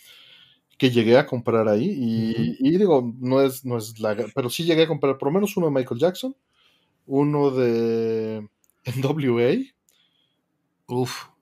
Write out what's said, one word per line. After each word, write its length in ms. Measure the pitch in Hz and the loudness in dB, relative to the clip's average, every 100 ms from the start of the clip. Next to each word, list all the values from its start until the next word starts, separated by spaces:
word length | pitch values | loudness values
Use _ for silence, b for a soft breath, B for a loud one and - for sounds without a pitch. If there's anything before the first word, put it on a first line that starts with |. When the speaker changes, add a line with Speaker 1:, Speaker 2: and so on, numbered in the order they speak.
| b b b b b b _ - | b b b b b b _ 0
Speaker 1:
que 120 | 135 | 2
llegué 280 | 120 110 120 | 4 6 6
a 80 | 151 | 4
comprar 420 | 127 117 113 110 | -4 0 0 2
ahí, 220 | 104 160 | 2 0
y, 400 | 170 120 113 113 | -4 -2 -2 -2
Speaker 2:
Ujú. 240 | 113 - - | -2 -2 0
Speaker 1:
y 180 | 262 175 | 0 2
digo, 360 | 202 143 120 127 | 4 2 0 -6
no 240 | 127 131 | 0 2
es, 220 | 139 131 127 | 2 0 -6
no 100 | 120 | -6
es 220 | 107 113 | -6 -6
la 140 | 107 | -4
gra-, 180 | 107 110 | -4 -4
pero 140 | - 123 | -4 -6
sí 160 | - | -4
llegué 200 | 165 160 | 0 2
a 40 | 160 | 2
comprar 300 | 151 139 135 | 2 -2 0
por 100 | 139 | 0
lo 60 | |
menos 220 | 180 202 196 | 0 -2 -2
uno 100 | 165 | 0
de 60 | |
Michael 280 | 139 127 120 | 0 -2 0
Jackson, 340 | 160 185 262 269 _ _ _ _ _ _ - | -2 -2 -10 -10 _ _ _ _ _ _ -6
uno 440 | 135 147 147 143 | -2 0 2 0
de 960 | 131 123 117 117 113 113 113 110 110 107 _ _ | 2 0 2 0 0 -2 -4 -4 -8 -12 _ _
<laughs> 180 | _ | _
N 180 | - 127 | -10 -4
W 420 | 135 156 131 117 | -2 0 0 2
A. 1500 | 120 214 262 _ _ _ _ _ _ _ _ _ _ _ - | 2 2 -4 _ _ _ _ _ _ _ _ _ _ _ -8
Speaker 3:
Uf. 340 | 123 127 - - _ | -4 -4 -6 -16 _